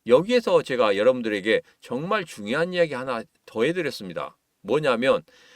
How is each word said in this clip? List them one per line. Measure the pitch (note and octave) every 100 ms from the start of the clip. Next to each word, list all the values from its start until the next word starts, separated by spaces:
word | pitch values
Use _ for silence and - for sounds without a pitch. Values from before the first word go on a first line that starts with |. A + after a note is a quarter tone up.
| -
여기에서 | B2+ F#3+ B3 A3+ E3+
제가 | - B2 A2 G2
여러분들에게 | A2+ B2+ A2+ G#2 G2 A#2+ - _
정말 | - B2 E3+ G#3+
중요한 | E3+ - G#2 C#3+ F3
이야기 | F3+ E3
하나 | C3 C3 A#2 G#2+ _ -
더 | G#2+
해드렸습니다. | B2+ F3 D3 - F#2+ D#2+ C#2 - _ _
뭐냐면 | F#2+ C#3+ D3 A#2 C3 G2+ - _ -